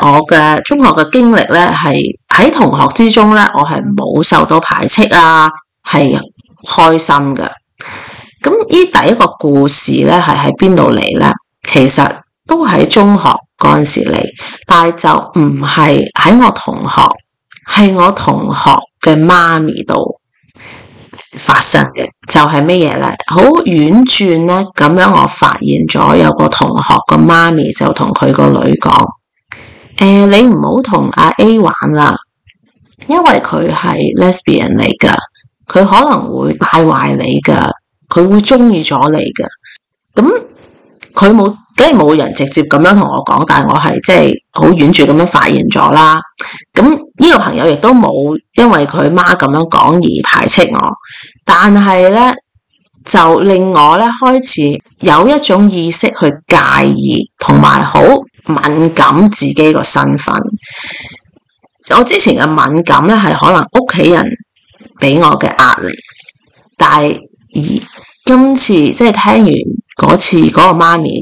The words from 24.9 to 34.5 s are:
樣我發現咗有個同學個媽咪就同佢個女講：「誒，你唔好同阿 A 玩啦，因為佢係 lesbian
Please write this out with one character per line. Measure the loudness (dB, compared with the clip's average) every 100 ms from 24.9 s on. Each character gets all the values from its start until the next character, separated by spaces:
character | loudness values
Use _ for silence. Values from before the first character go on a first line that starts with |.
樣 | 2 2 0
我 | -2
發 | 0 -2 -2
現 | -4 -2 -2
咗 | -2 0 2
有 | 0
個 | 0 -4
同 | -2 -2 -2
學 | -2 -2 0
個 | 2
媽 | 2 2 2
咪 | 0 -4
就 | -4 -4
同 | -4 -6
佢 | -2 -2
個 | 0 0
女 | 0 -2 -2
講： | 0 0 -2 -8 _ _ _ -20 -20 -20 -18 -2
「誒， | 2 4 4
你 | 4
唔 | 4 2
好 | 0 -2
同 | -2 -4 -2
阿 | 0 0 2
A | 2 2
玩 | 0 -2 -4
啦， | 0 -2 -2 _ _ _ _ _ _ _ _ -4
因 | 0
為 | 2 0
佢 | -2 -4 -4
係 | -4 -6 -4 -4 0
lesbian | 0 0 -2